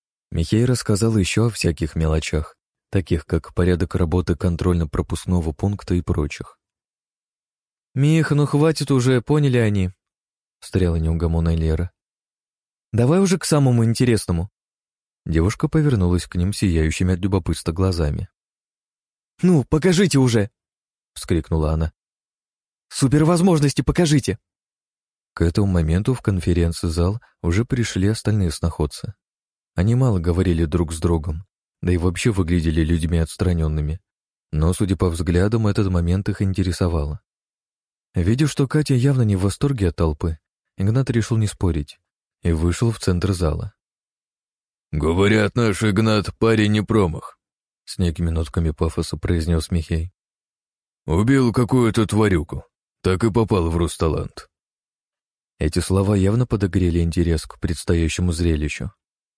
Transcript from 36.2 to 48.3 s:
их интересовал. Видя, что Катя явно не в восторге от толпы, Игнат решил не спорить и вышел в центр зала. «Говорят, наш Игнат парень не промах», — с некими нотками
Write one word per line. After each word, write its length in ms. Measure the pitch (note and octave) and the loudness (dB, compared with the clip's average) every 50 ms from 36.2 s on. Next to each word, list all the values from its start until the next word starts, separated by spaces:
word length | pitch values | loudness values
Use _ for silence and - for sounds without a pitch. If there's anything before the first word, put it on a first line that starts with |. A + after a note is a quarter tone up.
| G2+ - | -2 -4
их 140 | F#2+ - | -4 -2
интересовал. 800 | G#2 F#2+ F#2 - F#2 F2+ E2+ - F#2+ F2 E2 D#2+ D2 D2 D2 - _ _ _ _ _ _ _ _ _ _ _ _ _ _ _ _ _ _ - | -2 -2 0 0 -2 -2 -2 -2 -2 -2 0 -2 -2 -4 -6 -10 _ _ _ _ _ _ _ _ _ _ _ _ _ _ _ _ _ _ -4
Видя, 340 | F2+ F2+ F#2 A#2 B2+ D#3 C#3+ | -2 0 2 2 2 0 0
что 200 | - - C#3+ B2 | 0 -2 -2 0
Катя 260 | - D3+ D3 - C#3 | 0 -2 0 0 0
явно 280 | B2 A#2+ C#3 C#3 B2+ | 2 2 2 2 2
не 160 | A#2 G#2+ G2+ F#2 | 2 0 0 0
в 40 | |
восторге 480 | F#2+ G2+ - - - C#3+ C#3 A2 G2 E2+ | 0 -2 -2 0 -2 -2 0 0 0 -2
от 60 | - | 0
толпы, 440 | - E2+ D#2+ D2+ - - E2 D2+ - _ _ _ _ _ _ _ - | 0 0 -2 -2 -2 -4 -4 -4 -6 _ _ _ _ _ _ _ -4
Игнат 320 | F#2+ G2+ A2+ C3+ C3+ - | -2 0 0 0 0 0
решил 280 | A#2 A#2 G#2+ - A#2 A2 | 0 -2 0 0 0 0
не 100 | G#2+ G#2 | 0 -2
спорить 520 | - - - F2+ D#2+ D#2 D2 - - _ _ _ _ _ _ _ _ _ | -2 -2 -2 -2 0 -2 -4 -8 -12 _ _ _ _ _ _ _ _ _
и 100 | - F2 | -2 -2
вышел 400 | E2+ D#2 E2 F2 E2+ - A#2+ A#2 | 0 2 2 0 0 0 0 -2
в 80 | A2 - | -2 -2
центр 320 | - - F#2 E2+ E2 F#2 | -2 -2 0 0 0 -2
зала. 420 | G2 E2+ F2+ D#2 D#2 D#2+ - - - _ _ _ _ _ _ _ _ _ _ _ _ _ _ _ _ _ _ _ _ _ _ _ | -2 0 -2 -2 -2 -4 -6 -10 -14 _ _ _ _ _ _ _ _ _ _ _ _ _ _ _ _ _ _ _ _ _ _ _
«Говорят, 640 | - D2+ D2 D#2+ E2 F2+ G2 G#2 G#2+ G#2+ G#2 F#2+ - | -6 -4 -2 0 0 2 2 2 2 2 2 0 0
наш 260 | A#2+ A#2+ A2 F#2+ - A2+ | 0 0 0 0 0 0
Игнат 540 | G#2+ F#2+ G2+ A2 A2+ G#2+ G#2 F2+ - - - | 0 2 2 2 2 2 0 0 -2 -4 0
парень 360 | A2+ A2+ A2+ G#2+ G#2+ G#2 G#2+ | 2 2 4 4 4 2 2
не 80 | G#2+ | 0
промах», — 580 | G2 - G#2 A2 G2 E2+ D#2+ - - - - _ _ _ _ _ _ _ _ _ _ | 0 0 2 2 2 2 -2 -6 -10 -14 -20 _ _ _ _ _ _ _ _ _ _
с 120 | - - - | -12 -4 -2
некими 320 | F#2 E2+ D#2+ - E2+ | -2 0 0 0 -2
нотками 420 | E2 | -2